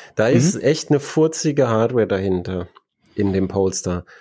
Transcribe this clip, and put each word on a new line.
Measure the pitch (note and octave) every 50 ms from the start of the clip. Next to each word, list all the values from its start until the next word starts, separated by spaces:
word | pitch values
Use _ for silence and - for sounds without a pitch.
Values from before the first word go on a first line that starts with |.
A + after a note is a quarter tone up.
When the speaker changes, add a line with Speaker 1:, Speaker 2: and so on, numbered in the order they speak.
| - - _
Speaker 1:
Da | - G#2+ A#2+
Speaker 2:
Mhm. | C3
Speaker 1:
ist | A#2+ C#3 F3 - -
echt | - C3 D#3 - - -
eine | D3+ C#3
furzige | C#3 - - D#3 D#3+ D#3+ D#3+ - - D#3 C#3 D3 C3 A#2
Hardware | A2+ A2 A#2 A2+ B2 A#2+ G#2+
dahinter | F#2 G#2 F#2+ G2 F#2+ F#2 F2+ F2 F#2+ F#2 F2+ F2 - _ - _ _ _ _ _ _ _
in | - G2+ G2 F#2+
dem | F#2+ F#2+ F#2
Polestar. | G2+ G2 F#2+ F#2+ F#2 - - F#2+ F2+ F2 F2 - - -